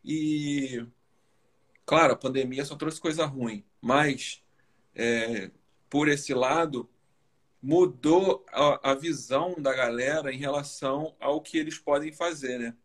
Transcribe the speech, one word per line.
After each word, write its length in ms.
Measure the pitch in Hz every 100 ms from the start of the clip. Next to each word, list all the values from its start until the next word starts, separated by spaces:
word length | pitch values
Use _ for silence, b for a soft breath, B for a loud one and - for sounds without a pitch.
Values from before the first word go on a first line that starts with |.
E, 800 | - 156 156 151 147 143 135 120 120 _ _ _ _ _ _ _ _ _ -
claro, 280 | 156 156
a 20 | 120
pandemia 480 | 131 135 127 131
só 120 | 143 151
trouxe 240 | 156 156
coisa 260 | 170 156 151
ruim, 380 | 135 117 107 - _
mas, 600 | 117 135 151 131 - - _ _ _ _ _
é, 560 | - 117 117 113 113 95 _ _ _ _
por 180 | 143 151
esse 260 | 143 -
lado, 540 | 127 131 156 165 127 - _ _ _ _ _ _ _
mudou 840 | 131 165 170 123 143 175 190 - -
a, 400 | - 147 131 135
a 20 |
visão 600 | 135 160 139 - 135 175 170
da 140 | 135
galera 580 | 131 120 117 131 156 143
em 60 | 131
relação 760 | 143 143 143 - 139 139 156 _
ao 200 | 135 147
que 180 | 151 165
eles 200 | 156 160
podem 340 | - 143 156
fazer, 460 | 151 170 151 131 123
né? 180 | 117 117